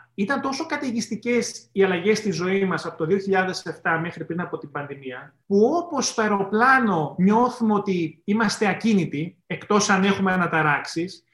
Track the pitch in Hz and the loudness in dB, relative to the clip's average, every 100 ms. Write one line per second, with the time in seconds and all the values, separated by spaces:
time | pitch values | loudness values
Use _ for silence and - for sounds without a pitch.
0 | - - 196 277 269 254 320 294 277 226 | -14 -6 -4 -2 -4 -6 -6 -6 -4 -6
1 | - 202 240 240 220 - - 190 190 175 | -6 -6 -2 -2 -2 -8 -6 0 2 2
2 | 190 214 208 160 180 196 190 165 170 - | 0 0 0 -2 -2 0 0 -2 -6 -6
3 | 160 202 196 190 185 180 - 151 180 165 | 0 0 2 0 0 -4 -10 -6 -2 -2
4 | 165 160 156 170 165 156 151 - - 143 | -2 -8 -8 -6 -6 -8 -10 -10 -10 -12
5 | 131 123 147 _ - 202 226 339 339 285 | -14 -14 -18 _ 0 4 4 2 -2 -4
6 | 208 - 214 202 196 208 247 262 233 175 | -2 -2 0 0 0 2 4 4 4 0
7 | 147 - 185 220 247 240 226 208 202 180 | -2 2 4 6 4 2 0 2 0 -2
8 | 156 - - 208 214 - 208 180 226 202 | -2 -6 -2 0 0 0 0 0 2 2
9 | 156 143 170 - _ 160 - 208 202 190 | 2 -4 -8 -10 _ -12 0 2 4 4
10 | 196 196 190 185 170 160 156 139 - 165 | 4 2 2 0 0 2 2 0 -2 -6
11 | 180 - _ | -8 -10 _